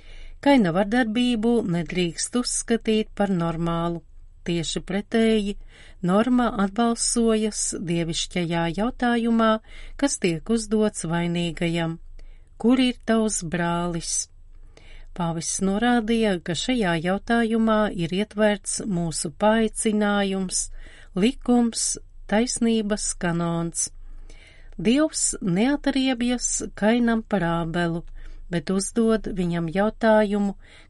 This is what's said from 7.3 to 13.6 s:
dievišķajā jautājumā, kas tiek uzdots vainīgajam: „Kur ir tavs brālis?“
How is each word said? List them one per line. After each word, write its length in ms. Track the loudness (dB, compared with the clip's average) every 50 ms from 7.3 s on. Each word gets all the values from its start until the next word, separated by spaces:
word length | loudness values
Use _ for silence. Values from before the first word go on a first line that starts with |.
| 2 2 0 -2 -2 -4 -4 -4 -6 -6
dievišķajā 840 | -4 -2 0 0 0 -2 -2 -4 -4 -4 -2 -2 -2 0 0 0 0 0
jautājumā, 800 | 0 -2 -2 -2 -2 0 0 2 2 2 2 2 2 4 4 4 2 2 -2 -8 -18 -16 -14 -12 -6
kas 260 | -2 0 0 0 0
tiek 280 | 0 0 0 0 -2 0
uzdots 520 | -2 0 0 0 0 2 2 2 0 -2
vainīgajam: 920 | -4 -2 -2 0 0 0 0 0 -2 -2 -2 -2 -2 0 0 0 -2 -2 -4 -6 -10 -16 -16 -16 -16 -16 -18 -20 -20 -20
„Kur 260 | -8 0 2 4 4 4
ir 220 | 4 2 0 -2
tavs 380 | 0 2 2 2 2 0 -2 -4
brālis?“ 840 | -6 -4 -2 -2